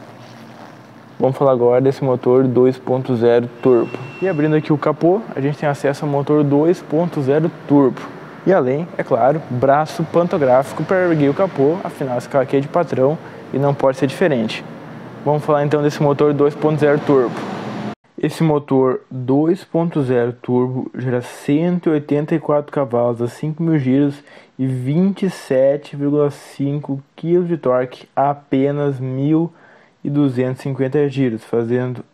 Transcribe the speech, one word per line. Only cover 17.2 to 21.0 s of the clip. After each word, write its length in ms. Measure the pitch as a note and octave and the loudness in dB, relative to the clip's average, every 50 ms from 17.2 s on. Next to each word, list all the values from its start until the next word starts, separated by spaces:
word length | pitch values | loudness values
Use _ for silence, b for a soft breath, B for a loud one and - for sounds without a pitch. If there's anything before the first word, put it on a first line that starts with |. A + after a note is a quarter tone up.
| B2 A2 - - - - - - - - - - - - - - _ _ _ | 2 0 -2 -6 -8 -10 -10 -10 -10 -10 -10 -8 -10 -10 -10 -12 _ _ _
Esse 260 | - - D#3 - - | -6 -6 -4 -2 0
motor 580 | E3 D#3 D3+ D3 C#3 - C3+ C3 C3 B2+ B2 - - - | 0 2 2 0 0 0 2 2 2 2 0 -2 -6 -10
dois 540 | C3 B2+ B2 B2 C3+ C#3+ D#3 E3 F#3+ G3 - | -12 -6 -2 0 0 2 2 2 0 -2 -4
ponto 380 | - - E3 E3+ E3+ - D#3 | -4 -2 -2 -2 -2 -2 -2
zero 300 | C3+ B2 C3 A#2+ A#2 A#2+ | 0 0 0 0 0 -2
turbo 580 | A#2+ - - - B2 B2 B2+ B2+ B2+ C3 - - - | -4 -6 -4 -2 0 0 0 0 -2 -6 -8 -8 -8
gera 240 | - | -6